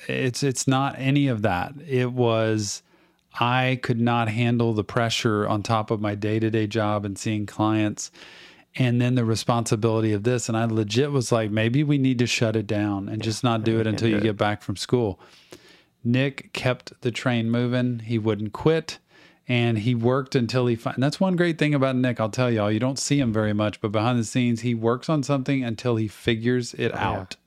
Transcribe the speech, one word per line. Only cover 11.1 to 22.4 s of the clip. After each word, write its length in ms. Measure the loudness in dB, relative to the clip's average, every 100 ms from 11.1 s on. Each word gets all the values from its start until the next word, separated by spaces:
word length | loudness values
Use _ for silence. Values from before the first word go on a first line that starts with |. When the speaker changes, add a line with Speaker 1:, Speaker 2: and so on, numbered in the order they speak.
Speaker 1:
was 200 | 0 0
like, 180 | 0 0
"Maybe 320 | 0 2 2
we 140 | 2 2
need 220 | 2 2
to 80 | 0
shut 280 | 2 0 0
it 120 | -2
down 420 | -2 0 -2 -4
and 80 | -4
Speaker 2:
Yeah, 60 | -4
Speaker 1:
just 180 | -2
not 200 | 0 0
do 80 | 2
Speaker 2:
maybe 40 | 2
Speaker 1:
it 20 |
Speaker 2:
we 40 | 0
can 80 | 0
Speaker 1:
until 120 | 0
Speaker 2:
do 40 |
Speaker 1:
you 60 | 2
Speaker 2:
it. 60 |
Speaker 1:
get 140 | 0 0
back 240 | 0 -2
from 140 | -6 -8
school." 440 | 0 2 2 -2 -12 -20 -20 -20 -20 -20 _ _
Nick 500 | 0 2 0 -4 -12
kept 460 | -4 -2 -2 -6 -6
the 100 | -6
train 380 | -2 -2 0 0
moving. 500 | 0 0 0 -2 -4
He 180 | -4 0
wouldn't 360 | 0 0 -4
quit. 460 | 0 2 2 -2 -12 _ -20 -20 _ -2
And 280 | 0 2 2
he 160 | 0 2
worked 400 | 2 2 0 -2
until 320 | 0 2 2
he 80 | 0
fi-, 160 | -2
and 100 | 0
that's 200 | 0 2
one 160 | 0 2
great 200 | 2 2
thing 160 | 2
about 220 | 2 2 2
Nick, 240 | 0 0
I'll 80 | -2
tell 220 | 0